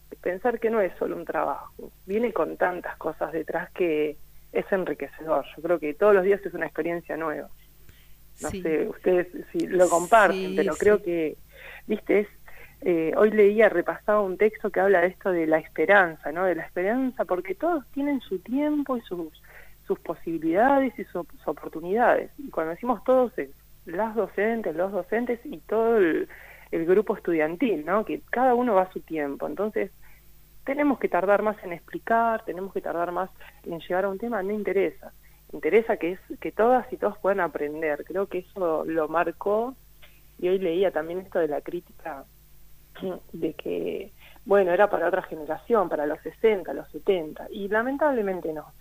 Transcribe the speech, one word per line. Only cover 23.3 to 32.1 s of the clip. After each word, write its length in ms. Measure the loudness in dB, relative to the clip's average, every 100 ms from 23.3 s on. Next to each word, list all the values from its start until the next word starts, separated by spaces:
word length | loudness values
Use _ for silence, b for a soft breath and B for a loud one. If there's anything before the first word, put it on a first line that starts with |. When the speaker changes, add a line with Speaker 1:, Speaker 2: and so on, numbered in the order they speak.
| -2
Speaker 1:
es 140 | -10 -12 -20 -20
las 300 | -8 -4 -2
docentes, 600 | -2 -2 0 0 0 -2 -2
los 160 | -2
docentes 480 | -4 -2 -2 -2 -4
y 140 | -8 -14
todo 400 | -4 0 4 4
el, 300 | 4 2 -2 B B B B
el 160 | -2 4
grupo 300 | 4 4 -2
estudiantil, 680 | 0 0 0 0 0 0
¿no? 200 | 0 0
Que 160 | 0 -6 -4
cada 240 | 2 4
uno 200 | 4 4 2
va 60 |
a 100 | 2
su 80 | -2
tiempo. 460 | -6 -4 -4 -4 -6
Entonces, 420 | -4 -4 -2 -6 -8 b b b -20 -20 -12
tenemos 360 | -6 0 2 2
que 80 | 0
tardar 340 | 0 4 2
más 140 | 2 -2
en 80 | -8
explicar, 720 | -12 -10 -10 0